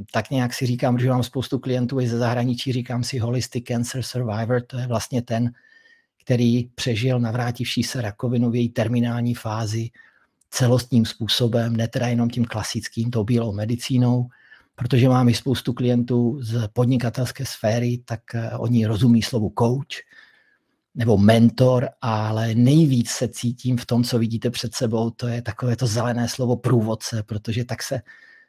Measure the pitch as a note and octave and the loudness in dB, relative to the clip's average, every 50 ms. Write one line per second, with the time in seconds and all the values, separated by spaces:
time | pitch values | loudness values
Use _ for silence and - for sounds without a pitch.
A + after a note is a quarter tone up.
0 | G2+ - - A#2 A2 - C#3 C3+ B2 B2 - - C3+ B2 B2 A#2+ - C3 B2 A#2+ | -14 -6 -6 -6 -4 -2 -2 0 0 -2 -2 -2 -2 -2 0 0 0 0 2 2
1 | A#2+ B2+ B2+ B2+ A#2+ B2 - C3+ B2+ - - B2+ - C3 B2+ B2 B2 A#2+ C#3 C3+ | 2 2 2 0 -2 -2 -4 -6 -4 -4 -4 -4 -2 -2 -2 -2 -2 -2 -2 -2
2 | B2+ A#2 A#2 A#2 B2 A#2+ A#2+ A#2+ A#2+ B2+ B2 A#2+ - C3+ A#2+ B2+ A#2+ - B2+ A#2+ | -2 0 0 0 0 0 0 0 0 0 -2 -2 -2 -4 -4 -4 -4 -4 -4 -4
3 | A#2+ - - C3 G#2+ A#2 B2 B2+ A#2+ - - B2 A#2+ - B2 A#2+ A#2+ A#2+ - C3+ | -4 -4 -4 -4 -2 -2 -2 -2 -4 -4 -6 -8 -6 -4 -4 -4 -4 -4 -6 -6
4 | A#2 - - B2 B2 A2+ G#2 G#2+ A2+ G#2+ B2+ B2 A#2+ - - B2 B2 B2 A#2+ G#2+ | -8 -6 -6 -6 -4 -4 -4 -4 -2 -2 -2 -2 -2 -4 -8 -8 -4 -4 -4 -4
5 | - - - B2 B2 - A#2+ A2+ A#2+ A#2+ A#2+ _ _ _ _ _ _ _ _ _ | -4 -4 -4 -4 -4 -2 -2 -2 -2 -2 -4 _ _ _ _ _ _ _ _ _
6 | _ _ _ _ _ - B2+ A#2 B2 A#2+ A#2 B2 A#2+ - _ - - C3 A#2 G2+ | _ _ _ _ _ 0 0 2 4 4 2 2 0 -4 _ -6 -4 -2 -2 0
7 | A#2+ C3 B2+ B2 A#2+ A2+ A2 B2 A#2+ A#2+ A#2 - B2 - - B2+ A#2 - - C3+ | 0 0 0 0 0 0 -2 -2 -4 -4 -4 -6 -6 -4 -2 -2 -2 -2 -4 -4
8 | A#2 G#2 G2+ - - B2 B2 A#2+ A#2+ A#2+ A#2 B2 A#2+ A2+ A2+ - A2 G#2 B2 A#2+ | -6 -6 -6 -6 -4 -2 0 0 2 2 2 0 0 -2 -2 -2 -2 0 0 0
9 | A#2+ A#2+ A#2 A#2+ A#2+ A#2+ A#2+ - - A2+ G#2+ A2 A2+ G#2 G#2+ A2+ A2+ A#2 - - | 0 0 -2 -2 -2 -2 -2 -4 -6 -6 -6 -4 -4 -4 -4 -4 -6 -8 -10 -16
10 | - _ _ _ _ _ _ _ _ _ - - C3 A#2+ B2 B2 B2 - - A#2+ | -20 _ _ _ _ _ _ _ _ _ -2 0 2 4 4 2 2 2 2 2
11 | A2 G#2+ - - A2+ G#2+ - - B2 A#2 G#2+ A#2+ A#2 A#2 A#2 A2+ A2+ A2+ - C3+ | 2 2 0 -4 -4 -2 0 0 0 2 2 0 0 0 0 0 -2 -2 -2 -2
12 | A#2+ A#2+ B2 A#2 A#2 A#2 A#2 B2 A#2 A#2 - A2 G2+ - - A#2 G#2 - - A#2 | -2 0 0 0 0 0 0 -2 -2 -2 -2 -4 -4 -4 -6 -6 -8 -6 -6 -4
13 | A#2 A#2+ A#2+ A#2 G#2 G2+ B2 A#2 A2+ A2+ G2+ G2+ G#2+ A2 B2 B2 - - C3+ B2 | -4 -2 -2 -2 0 2 0 0 0 -2 -2 -4 -2 -2 -2 -4 -2 0 2 2
14 | B2 B2 B2 B2 B2 B2 - _ _ _ - - _ _ _ - - - - B2+ | 4 4 4 2 0 -4 -8 _ _ _ -20 -20 _ _ _ -6 -2 2 4 6
15 | A#2+ C3 B2+ B2+ B2+ A#2+ A#2 - - C#3 B2 A2+ - - A#2+ - B2+ B2 B2 A#2+ | 6 6 6 6 4 4 4 2 0 -2 -2 -2 -2 -4 -4 0 0 2 2 2
16 | A#2+ A#2+ B2+ A#2+ A#2+ A#2 A#2 D3 B2+ A2 A2+ A#2 A2 G#2 - - B2 A#2+ C3+ B2 | 2 2 2 2 2 2 0 -2 -4 -4 -2 -2 -4 -2 0 0 2 2 2 2
17 | B2 A#2 G#2+ - B2+ A#2+ - - C3+ - - - - A2 G#2+ A#2+ A#2+ A#2+ A#2+ B2 | 0 -2 -2 -2 -4 -4 -4 -8 -10 -10 -8 -4 -2 0 0 0 0 -2 -2 -4
18 | - - A#2+ A2 - - - A2+ A2+ A2+ A#2 A2+ A2+ A2+ B2 A#2 A2 G#2+ A2+ G2 | -6 -8 -10 -10 -10 -8 -8 -6 -6 -6 -6 -4 0 2 2 4 4 2 2 4
19 | A2 B2 A#2 A#2 A2 - - A#2 G#2+ F#2+ - - A#2+ A#2 B2 C#3 C3+ - - - | 6 6 6 6 4 2 0 -2 -2 -2 0 0 2 2 2 0 -4 -8 -12 -16
20 | - _ _ - - _ _ _ _ _ _ _ _ _ _ _ _ _ - - | -16 _ _ -20 -20 _ _ _ _ _ _ _ _ _ _ _ _ _ -8 -2
21 | A2+ A#2 A2 F#2+ G2+ G#2 A2+ A#2 A2+ A#2 - - C3 B2+ B2+ B2 C3 - - _ | 2 2 4 6 6 6 8 8 6 6 6 4 4 4 4 2 0 -2 -6 _
22 | - A#2+ A2 G#2+ G#2+ A2 A2 A2 A2+ A#2 A2 A#2 B2 B2+ C#3+ D#3+ E3 D3 C3 A#2+ | -4 -2 -2 -2 -2 -2 -2 -2 -2 0 2 4 4 6 6 6 6 6 4 2
23 | A2+ - - - C3 A2+ - - - A#2+ A#2+ - - B2+ B2+ A#2+ - - B2 A#2 | 0 0 -4 -4 -4 -4 -4 -4 -4 -4 -4 -4 -2 -2 -2 -2 -2 0 0 0
24 | A#2+ - - A#2 A2+ A2 A#2 A2+ - B2 A#2+ - - A#2 - - C3 A2+ A2+ A2+ | 0 2 0 0 0 0 -2 -2 -2 -4 -4 -4 -8 -8 -6 -4 -2 -2 0 0
25 | A2+ A#2 A#2+ - - A#2+ A#2 A#2+ A#2+ - G#2+ - C3 B2 A#2 - C3 A#2+ G2+ A#2+ | -2 -2 -4 -4 -6 -6 -4 -4 -6 -6 -6 -4 -2 -2 0 0 0 0 0 0
26 | A#2 B2 A#2+ A#2+ A#2+ A2+ - - C3 A#2+ B2 G#2+ - - B2+ B2 G#2+ A2 A2 - | -2 -2 0 -2 -2 -2 -2 -2 -2 0 0 0 0 2 2 2 2 0 -2 -4
27 | - - - A2 G#2 - G#2+ G#2+ - - A2 B2 A#2+ A#2+ A#2 - - - C3+ - | -6 -6 -6 -6 -6 -6 -8 -8 -6 -4 -4 -4 -4 -6 -8 -8 -8 -6 -8 -8
28 | - - - - - - - _ _ | -8 -12 -20 -20 -20 -20 -20 _ _